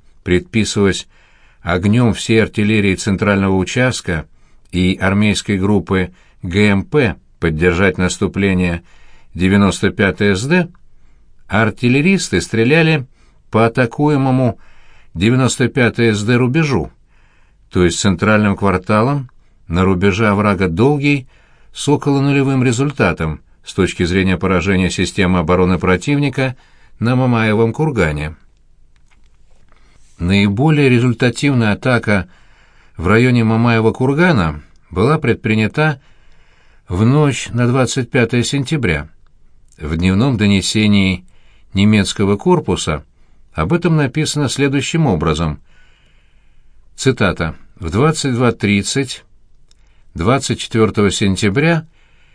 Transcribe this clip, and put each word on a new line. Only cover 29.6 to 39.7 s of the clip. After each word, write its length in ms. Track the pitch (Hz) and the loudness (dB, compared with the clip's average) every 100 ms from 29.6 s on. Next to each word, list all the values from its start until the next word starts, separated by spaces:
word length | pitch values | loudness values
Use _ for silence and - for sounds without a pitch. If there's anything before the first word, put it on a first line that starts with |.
| - - - - - - | -20 -20 -20 -20 -20 -6
Наиболее 720 | 85 101 101 101 156 147 135 | 0 2 2 2 2 4 4
результативная 800 | 120 123 117 127 - 143 127 110 | 4 2 0 -2 0 0 0 0
атака 560 | 95 131 120 117 101 90 - - _ _ _ _ - | 0 0 -2 0 -2 -4 -12 -20 _ _ _ _ -6
в 80 | 85 | 0
районе 380 | 110 127 123 | 2 4 2
Мамаева 480 | 110 113 120 113 110 | 2 2 2 2 0
кургана 680 | - 131 143 180 127 82 76 - - - | 0 0 2 2 2 0 -4 -12 -20 -8
была 280 | 80 117 156 | -2 0 0
предпринята 840 | 139 110 107 110 107 - 156 131 - - - - - _ _ - - | -2 -2 -2 -2 -2 0 -2 -2 -10 -20 -20 -20 -20 _ _ -20 -6
в 160 | 90 | 0
ночь 440 | 113 143 147 120 - | 2 2 2 -2 -6
на 160 | 113 120 | -2 0
двадцать 420 | 131 127 - 123 | 0 0 -2 -4
пятое 320 | 131 113 120 | 0 0 0
сентября. 680 | 110 139 131 156 110 73 78 - - _ - _ - | -2 -4 -4 -2 -2 -4 -6 -18 -20 _ -20 _ -20